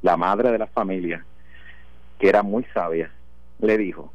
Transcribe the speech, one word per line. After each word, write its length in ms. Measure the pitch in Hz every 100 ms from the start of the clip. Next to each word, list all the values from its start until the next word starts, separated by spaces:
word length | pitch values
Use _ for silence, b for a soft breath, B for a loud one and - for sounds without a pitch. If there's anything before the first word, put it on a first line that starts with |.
La 140 | 90 85
madre 340 | 87 104 120
de 60 | 113
la 100 | 107
familia, 580 | - 101 95 87 82 - - B B B B B - - -
que 100 | 98
era 120 | 101
muy 200 | 101 107 127
sabia, 380 | - 85 82 82 - - - - -
le 180 | 107 107
dijo 360 | 98 82 76